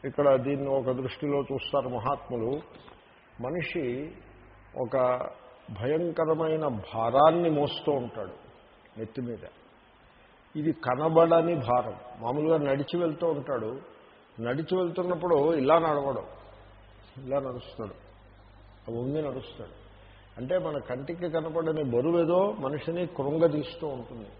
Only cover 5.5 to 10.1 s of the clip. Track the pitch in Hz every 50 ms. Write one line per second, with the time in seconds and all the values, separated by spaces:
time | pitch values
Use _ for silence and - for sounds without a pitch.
5.5 | - - - - 117 95 113 131 151 165 175 170 160 165 160 156 160 156 160 160
6.5 | 156 160 156 143 120 104 98 - - 113 113 120 117 135 147 160 165 170 175 170
7.5 | 156 147 147 139 - - - 160 143 135 123 117 - 113 101 90 85 - - -
8.5 | - - - - - - _ - - 110 113 110 - - 123 120 117 98 - -
9.5 | - - - - - - _ - _ _ - _